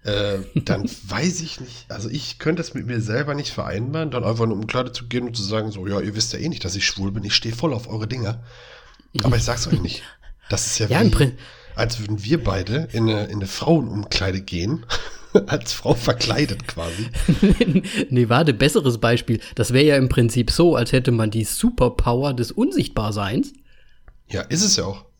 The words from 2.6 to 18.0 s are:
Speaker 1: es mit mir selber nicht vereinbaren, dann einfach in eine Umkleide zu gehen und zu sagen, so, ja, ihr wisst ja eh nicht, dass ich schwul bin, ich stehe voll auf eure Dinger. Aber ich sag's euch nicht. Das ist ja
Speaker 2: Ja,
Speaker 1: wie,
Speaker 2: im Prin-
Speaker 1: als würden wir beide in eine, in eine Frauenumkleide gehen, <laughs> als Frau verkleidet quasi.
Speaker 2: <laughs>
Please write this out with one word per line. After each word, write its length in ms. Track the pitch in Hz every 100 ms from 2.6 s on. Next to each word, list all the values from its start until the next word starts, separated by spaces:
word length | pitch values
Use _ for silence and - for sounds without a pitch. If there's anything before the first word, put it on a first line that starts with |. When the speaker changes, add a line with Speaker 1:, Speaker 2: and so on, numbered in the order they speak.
Speaker 1:
es 140 | 165 135
mit 100 | 110
mir 160 | 120
selber 320 | 101 117 147
nicht 160 | 143 139
vereinbaren, 600 | - 57 95 127 156 156
dann 120 | 123
einfach 200 | 95 113
in 80 | 113
eine 80 | 101
Umkleide 320 | 113 127 127
zu 160 | - -
gehen 180 | 123 123
und 80 | 113
zu 60 |
sagen, 280 | 98 110 110
so, 160 | 101 92
ja, 120 | 101
ihr 160 | 92 104
wisst 180 | 110
ja 60 | -
eh 80 | 156
nicht, 140 | -
dass 120 | - 98
ich 100 | -
schwul 260 | - 98
bin, 120 | 104
ich 100 | 101
stehe 220 | - 117 117
voll 180 | 165
auf 140 | 120 -
eure 180 | 110 107
Dinger. 360 | 131 104 117 - - - - - - - -
Aber 140 | 117 117
ich 60 |
sag's 220 | 117 123 -
euch 140 | -
nicht. 220 | 87 - - - - - -
Das 180 | 98 -
ist 100 | -
ja 80 | 107
Speaker 2:
Ja, 120 | 139
Speaker 1:
wie, 60 | 233
Speaker 2:
im 60 |
Prin- 220 | - 139 - - - - -
Speaker 1:
als 240 | 117 117
würden 240 | 104 107
wir 180 | 98 165
beide 460 | - 95 92 123 160
in 160 | 117 110
eine, 160 | 107 104
in 120 | 101
eine 100 | 98
Frauenumkleide 920 | - - 165 120 104 104 - 95 95
gehen, 440 | 95 90 98 160 - - - -
<laughs> 320 | - - -
als 260 | 151 -
Frau 220 | - - -
verkleidet 720 | - 120 113 110 147 - -
quasi. 420 | - 85 87 113 - -
Speaker 2:
<laughs> 560 | - 202 214 220 170 - -